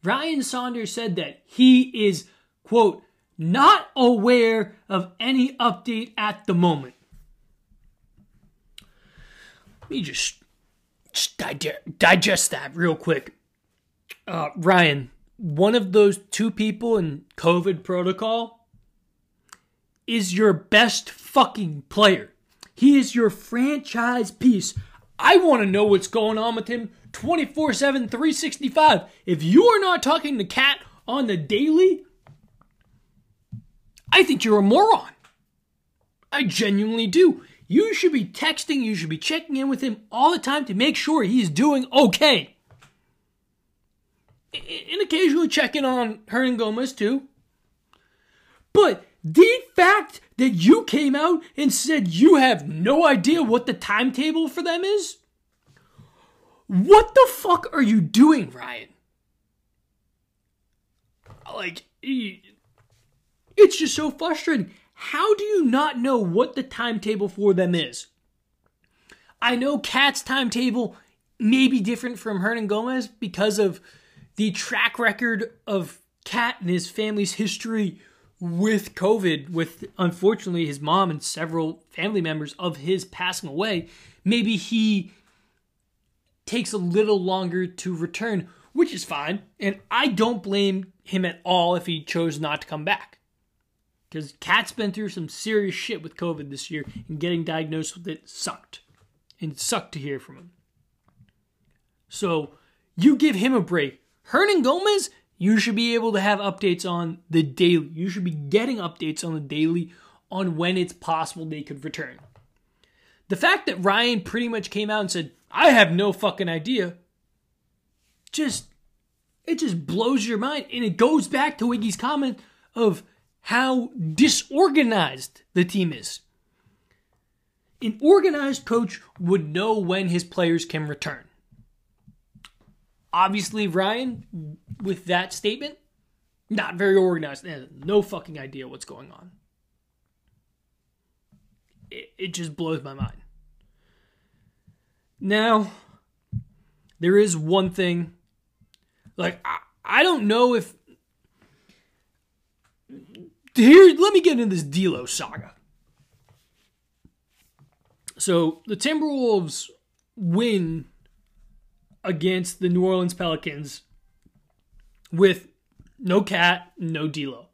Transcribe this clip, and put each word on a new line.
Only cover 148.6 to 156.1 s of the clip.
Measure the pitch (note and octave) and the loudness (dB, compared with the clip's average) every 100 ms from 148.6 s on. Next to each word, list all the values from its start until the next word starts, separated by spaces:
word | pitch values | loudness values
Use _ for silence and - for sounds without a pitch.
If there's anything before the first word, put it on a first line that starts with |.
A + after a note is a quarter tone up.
| _ _ _ _ - - | _ _ _ _ -20 -8
Like, | F3+ F3+ | -8 -6
I, | - E2 _ _ | -10 -10 _ _
I | - A3 | -2 2
don't | E4+ D#4+ G#3 | 2 2 0
know | A3 B3 | 2 2
if, | A#3+ - - _ _ _ _ _ _ _ _ _ _ _ _ _ _ _ _ _ _ _ _ _ - - - - _ _ | 2 -4 -16 _ _ _ _ _ _ _ _ _ _ _ _ _ _ _ _ _ _ _ _ _ -20 -20 -20 -20 _ _
here, | - A#3 E4 F#4+ D4 | 4 10 12 12 10
let | F#4+ | 4
me | G4+ | 6
get | E4+ C4+ | 4 2
into | A#3 | 0
this | F#3 | -2
D'Lo | D3 D3+ F#3 C3+ B2 | -4 -2 -2 -2 -6
saga. | - C3+ - - _ _ _ _ _ _ | -8 -10 -14 -18 _ _ _ _ _ _